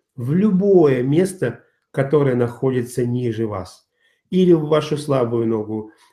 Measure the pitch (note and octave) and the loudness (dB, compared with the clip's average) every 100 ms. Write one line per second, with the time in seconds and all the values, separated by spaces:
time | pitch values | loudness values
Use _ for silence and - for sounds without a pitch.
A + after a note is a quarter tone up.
0 | _ - A#2+ F3 A3 F#3 G3+ F#3 D3+ B2+ | _ -12 -4 0 2 2 4 6 6 2
1 | C3 D#3 F#3 - A#2+ - _ _ _ - | 0 0 0 -2 -6 -8 _ _ _ -4
2 | C3+ D3+ C#3 B2 A#2+ - C3 B2+ A#2+ - | 0 2 2 0 -2 -2 -2 -2 -4 -4
3 | B2 B2 A#2+ A2 A2 F#2+ F#2 - _ _ | -4 -2 -4 -4 -6 -6 -10 -18 _ _
4 | _ _ - F#3 F3+ D#3+ D3+ D3+ - C#3+ | _ _ -4 2 4 4 4 -2 -2 -6
5 | D3 C3+ A#2 A#2 A2+ A2 G#2+ A2 G#2+ _ | -2 -2 0 -2 -2 -4 -4 -8 -10 _
6 | _ | _